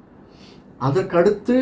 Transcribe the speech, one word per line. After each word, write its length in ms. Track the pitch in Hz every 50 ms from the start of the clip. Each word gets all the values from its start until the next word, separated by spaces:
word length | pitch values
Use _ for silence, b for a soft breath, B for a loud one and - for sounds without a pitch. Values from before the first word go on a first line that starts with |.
| - - - - - B B B B B B B B B - -
அதற்கடுத்து 760 | 127 139 151 190 185 - 180 170 180 208 208 - - - 247 262